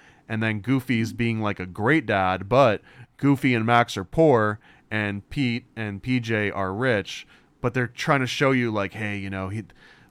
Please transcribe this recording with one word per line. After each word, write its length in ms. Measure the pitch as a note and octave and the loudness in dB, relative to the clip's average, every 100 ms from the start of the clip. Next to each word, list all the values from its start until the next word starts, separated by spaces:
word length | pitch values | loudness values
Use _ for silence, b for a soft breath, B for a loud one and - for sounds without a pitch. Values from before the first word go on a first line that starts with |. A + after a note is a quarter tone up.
| b b - | b b -8
And 160 | A2 | -2
then 160 | A2 G#2+ | -2 -2
Goofy's 540 | G#2+ C3+ B2+ A2+ A2 | 0 -2 0 0 0
being, 280 | G#2+ A#2 A2 | -2 -2 0
like, 180 | G#2 F#2+ | -2 -4
a 60 | F#2 | -8
great 400 | F2+ A2 D#3+ A2+ | -2 0 2 2
dad, 440 | G2+ F#2 F#2 G2 | 0 0 -2 0
but 320 | B2 B2+ G2 B B B - | 4 4 2 B B B -2
Goofy 380 | C#3 C3+ C3+ A#2+ | 0 2 2 2
and 100 | A2 | 4
Max 320 | A#2+ A#2+ G#2 | 4 4 -2
are 60 | |
poor, 560 | F2+ D#3+ D#3+ A#2+ G#2+ G#2 b b _ | -4 2 6 6 2 -2 b b _
and 360 | G#2+ G#2 G2+ - | -4 -4 -6 -6
Pete 340 | D3 B2 A#2 - - | -2 -2 -2 -8 -10
and 280 | G#2+ G2 | -8 -8
P 160 | B2+ B2+ | -2 -2
J 320 | A2+ G#2+ G2+ | 0 -2 -2
are 200 | - F#2+ | -2 -4
rich, 540 | G2+ C3 G#2 F#2 - - b b _ | -2 0 0 -2 -12 -16 b b _
but 120 | B2 | -4
they're 140 | B2+ A#2 | -2 -4
trying 320 | - - C#3 | -4 0 0
to 80 | B2 | 0
show 240 | - C#3 | 0 2
you, 180 | C3 A#2+ | 2 0
like, 240 | G#2+ F#2+ | -2 -4
hey, 240 | A2 G#2 G2+ | -6 -6 -6
you 120 | G2 | -6
know, 200 | F#2+ F#2+ | -6 -6
he, 140 | G#2+ - - b b b | -8 -10 -18 b b b